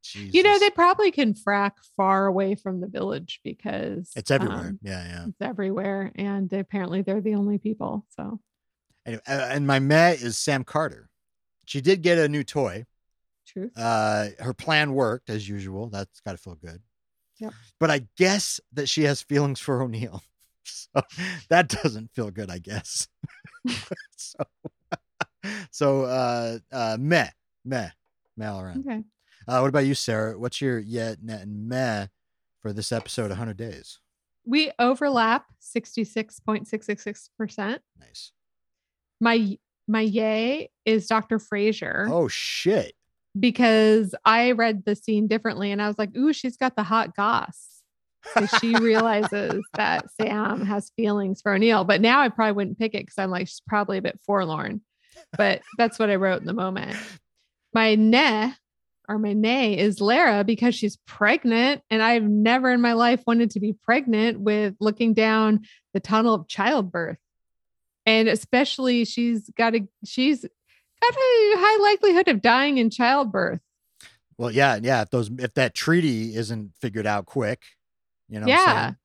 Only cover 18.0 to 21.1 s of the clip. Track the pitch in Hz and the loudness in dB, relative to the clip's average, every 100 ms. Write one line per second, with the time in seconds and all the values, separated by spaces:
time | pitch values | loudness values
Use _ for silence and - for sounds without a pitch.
18 | 117 - 185 202 - - _ 127 139 - | -4 0 0 2 -4 -8 _ -8 -4 0
19 | 147 139 - 143 143 131 - 127 127 113 | 0 0 -2 0 0 -4 -4 -4 -4 -6
20 | 123 95 _ _ _ _ - - - 139 | -10 -12 _ _ _ _ -20 -20 -4 -4
21 | - | -4